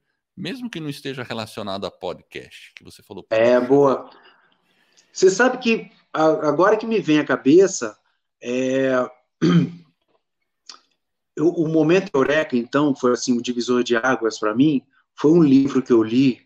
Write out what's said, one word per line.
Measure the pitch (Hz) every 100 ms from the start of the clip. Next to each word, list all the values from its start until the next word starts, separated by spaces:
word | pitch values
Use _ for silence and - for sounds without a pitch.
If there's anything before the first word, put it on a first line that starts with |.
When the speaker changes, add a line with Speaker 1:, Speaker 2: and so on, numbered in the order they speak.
| _ _ _ -
Speaker 1:
mesmo | 165 262 240
que | 165
não | 151
esteja | 139 139 127
relacionado | 117 117 107 - 101 98 92
a |
podcast, | - 90 78 _ - 60 - - -
que |
você | - -
falou, | - 98
Pô, | -
Speaker 2:
É, | 110 120 123
boa. | 127 143 139 123 - - _ _ _ _ _ _ _ _ _
Você | - 190
sabe | 185 254 254
que | 233 214 - _ _
a-, | 143 160 147 151
agora | 147 196 214
que | 226
me | 220
vem | 147 151
à |
cabeça, | 143 131 135 170 190 - 113 - _ _ _ _
é, | 120 123 131 135 135 127 123 _ _ -
<clears throat> | 170 175 135 - _ _ _ _ _ _ _ _ - - _ _ _ _ _
eu, | - 160
o | 175 160
momento | 160 156 185 190
eureka, | 139 131 156 156 123
então, | 117 139 147
foi | 135 123
assim, | 120 -
um | 120
divisor | 117 120 117 123
de | 117 117
águas | 127 127 113 110
pra | 107
mim, | 113 151 135 - _ _ -
foi | 143
um | 175
livro | 151 135 131 131
que | 123
eu | 117
li | 110 120 139 113